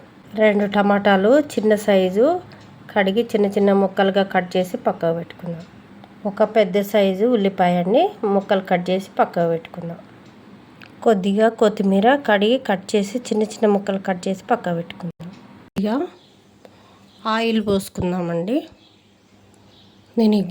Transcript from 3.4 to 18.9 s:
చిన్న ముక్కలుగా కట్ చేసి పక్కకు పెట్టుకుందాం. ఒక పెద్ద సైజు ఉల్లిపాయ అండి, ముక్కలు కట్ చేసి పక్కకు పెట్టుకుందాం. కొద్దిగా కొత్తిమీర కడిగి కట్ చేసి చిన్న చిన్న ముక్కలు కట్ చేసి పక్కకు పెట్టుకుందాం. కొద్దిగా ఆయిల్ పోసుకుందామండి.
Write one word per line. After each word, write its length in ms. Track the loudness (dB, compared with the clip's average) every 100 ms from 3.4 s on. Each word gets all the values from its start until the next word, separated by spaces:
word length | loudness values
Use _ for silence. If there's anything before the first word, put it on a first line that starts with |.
| 0 2
చిన్న 180 | 2 2
ముక్కలుగా 420 | 0 0 0 2 0 -2
కట్ 160 | -2 -4
చేసి 200 | -4 -4 -4
పక్కకు 300 | -2 -2 -4
పెట్టుకుందాం. 460 | -8 -14 -12 -12 -16 -20 -20 -20 -20 -10 -10
ఒక 180 | -2 0 2
పెద్ద 280 | 2 0 0
సైజు 340 | 0 2 2 0 2
ఉల్లిపాయ 440 | 0 0 2 2
అండి, 200 | 2 2 0 -2 -2 -2
ముక్కలు 300 | 0 -2 0
కట్ 140 | -2 0
చేసి 200 | -4 -4 -2
పక్కకు 300 | -2 0 0 -2
పెట్టుకుందాం. 440 | -6 -14 -12 -14 -18 -20 -20 -20 -20 -20 -20 -20 -20 -2 2
కొద్దిగా 420 | 2 2 2 2 4
కొత్తిమీర 520 | 0 2 0 4 4 2 2
కడిగి 300 | 2 2 0 0
కట్ 180 | -4 -2
చేసి 240 | -4 -2 -6 -4
చిన్న 160 | -2 -2 0
చిన్న 100 | 2 2
ముక్కలు 240 | 0 -4 -4
కట్ 140 | -4 -4
చేసి 180 | -6 -4
పక్కకు 240 | -4 -2 -6
పెట్టుకుందాం. 480 | -6 -12 -12 -12 -18 -18 -20 -20 -10
కొద్దిగా 320 | -4 -2 -2 -4 -10 _ _ _ _ -20 -20 _ -20 -20 -10 -4
ఆయిల్ 260 | -2 0 0 2
పోసుకుందామండి. 880 | 0 -2 -4 -4 -2 -2 -4 -2 -4 -4 -16 _